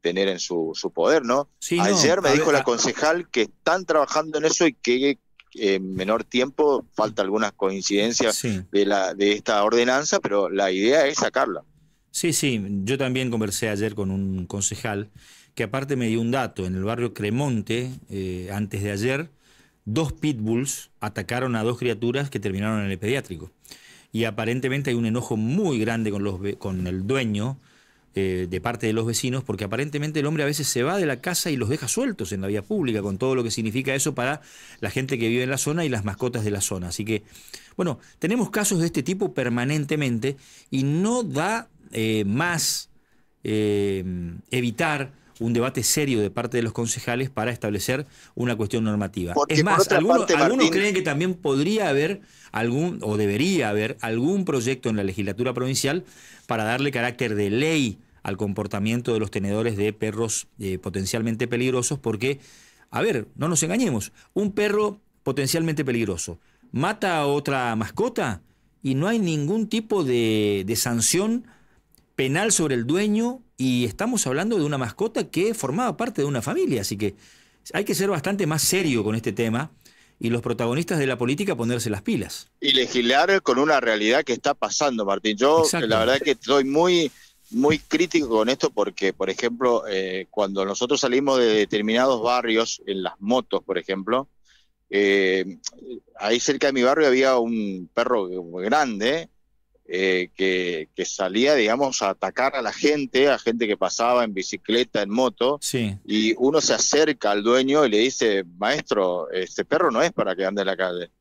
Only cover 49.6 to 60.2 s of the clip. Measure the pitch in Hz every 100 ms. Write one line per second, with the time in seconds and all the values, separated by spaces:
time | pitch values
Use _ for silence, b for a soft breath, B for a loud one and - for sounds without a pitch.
49.6 | 170 185 190 185 180 170 202 165 165 262
50.6 | 160 170 208 185 170 143 180 175 156 135
51.6 | 156 214 190 139 156 196 B B B 107
52.6 | 117 127 175 - 107 104 104 104 165 185
53.6 | 113 104 107 - 117 113 139 196 175 139
54.6 | 117 131 123 110 98 92 98 98 123 127
55.6 | 127 131 135 165 175 B B B _ 113
56.6 | 110 123 139 131 120 120 120 104 101 110
57.6 | 156 160 127 92 b b - 98 104 98
58.6 | 101 104 104 120 120 113 104 113 98 104
59.6 | 117 101 104 107 107 107